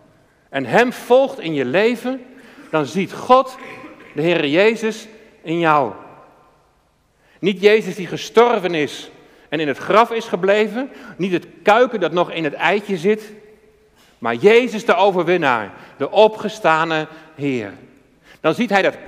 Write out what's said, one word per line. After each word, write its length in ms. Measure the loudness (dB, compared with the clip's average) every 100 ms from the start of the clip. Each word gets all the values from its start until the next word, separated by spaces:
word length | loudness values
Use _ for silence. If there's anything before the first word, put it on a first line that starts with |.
| _ _ _ _ _
en 160 | -8
hem 280 | 0 2 2
volgt 480 | -2 2 2 2 -4
in 140 | -6
je 100 | -4
leven, 600 | 0 0 0 -2 -6 -10 -12 -20 -20 -20 -4
dan 160 | -4 -2
ziet 260 | -4 -6
God 440 | -4 4 4 4 -6 -20 -20 -20 -20 -14
de 80 | -4
Heere 280 | 0 0 0
Jezus 580 | 2 2 2 -4 -8 -14 -20 -20 _
in 160 | -8 -2
jou. 340 | 2 2 0 -6 -20 -20 -20 _ _ _ _ _ _ _ _ _ _ -4
Niet 220 | -4 2
Jezus 340 | 4 4 0
die 120 | -8 -8
gestorven 680 | -10 -2 2 4 2 -2
is 360 | -2 -4 -6 -18 -20 _ _ -10
en 120 | -6
in 80 | -4
het 100 | -4
graf 320 | 2 2 2
is 160 | 0 -6
gebleven, 640 | -4 0 0 0 -4 -10 -12 -18 -8
niet 160 | -4
het 140 | -4 -6 -4
kuiken 380 | 2 4 4 0
dat 120 | -2
nog 200 | -2 -2
in 120 | -2
het 100 | -6
eitje 420 | -2 -2 -2 -4 -4
zit, 360 | -2 -2 -4 -20 -20 _ _ _ _ _ _ -8
maar 160 | -6
Jezus 500 | 2 4 4 2 -4
de 100 | 0
overwinnaar, 800 | 2 2 2 0 0 2 0 -4 -12 -18 -8
de 140 | -2
opgestane 1000 | 4 4 2 -10 -2 0 2 0 -2 -6 -12 -20
Heer. 380 | -8 -4 -4 -6 -14 -20 _ _ _ _ _
Dan 140 | -2
ziet 160 | -2 0
hij 120 | 2
dat 140 | 2 -2